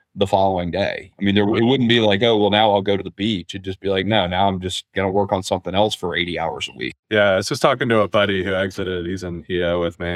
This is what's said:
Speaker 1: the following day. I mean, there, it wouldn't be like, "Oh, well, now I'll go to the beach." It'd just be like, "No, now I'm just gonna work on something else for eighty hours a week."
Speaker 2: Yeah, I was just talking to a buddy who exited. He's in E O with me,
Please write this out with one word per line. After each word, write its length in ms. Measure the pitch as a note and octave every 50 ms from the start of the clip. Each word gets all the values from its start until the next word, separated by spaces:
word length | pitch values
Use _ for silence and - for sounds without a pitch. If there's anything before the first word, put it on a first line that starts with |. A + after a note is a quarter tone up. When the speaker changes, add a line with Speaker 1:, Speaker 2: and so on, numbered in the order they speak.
| _ _ -
Speaker 1:
the 100 | F#2+ G2
following 460 | F#2+ G2+ F#2+ F#2+ G2 F#2+ F2+ F2 E2+
day. 400 | E2 F#2 G2 - - - - F#2+ _ -
I 40 | G2+
mean, 120 | G2 G2
there, 80 | G#2 G#2
it 200 | G2+ A2+ A2+ A#2
wouldn't 260 | A#2+ C3+ C#3 B2 A2+
be 100 | A#2 A#2+
like, 240 | A2 G#2+ G2 G2 A#2+
"Oh, 140 | A#2 A2+ G#2
well, 120 | G#2 G2
now 220 | G2+ G#2 A2 G#2+
I'll 100 | G2+ G2+
go 160 | F#2+ G2+ G2 F#2+
to 60 | -
the 80 | F#2
beach." 420 | - - G2 A2+ A2 F2+ E2+ - -
It'd 100 | F#2+ F#2+
just 160 | F#2+ F#2 -
be 100 | - F#2+
like, 180 | G2 F#2+ F#2+ F#2+
"No, 180 | A2 G#2 F#2
now 220 | F2 F#2 F#2 G2+ G2+
I'm 120 | F#2+ F2+
just 260 | F#2 F#2 - - - _ -
gonna 160 | F#2+ F#2+ G2
work 200 | F#2 G2+ G2 F#2+
on 120 | G#2 F#2 F#2
something 320 | - G2+ F2+ - F2 F2
else 180 | G2 G#2+ G#2+ -
for 220 | - - F2 D#2
eighty 240 | E2 F2 F2 E2 E2
hours 280 | D#2+ E2 - - - -
a 80 | -
week." 200 | - B1+ B1+ - _ _ -
Speaker 2:
Yeah, 220 | G#2+ G#2+ G2+ G2+ F#2+
I 20 |
was 120 | F#2+ G2+ -
just 140 | D3 C3
talking 260 | - D3+ C3+ B2 C#3 B2
to 100 | A2+ A2
a 80 | G#2 F#2+
buddy 360 | - G#2 G2+ G2 G2 F#2 F2+
who 120 | G2+ F#2+
exited. 500 | F#2 G2 F#2+ F#2+ - G2 F#2 F#2 F2+ E2+
He's 160 | E2+ F#2+ G2
in 240 | F#2+ F2+ E2+ E2+ D#2+ -
E 140 | F#2 F2 F2
O 160 | F2 F2 F2
with 200 | E2+ E2+ E2+ -
me, 80 | F2 F2 F2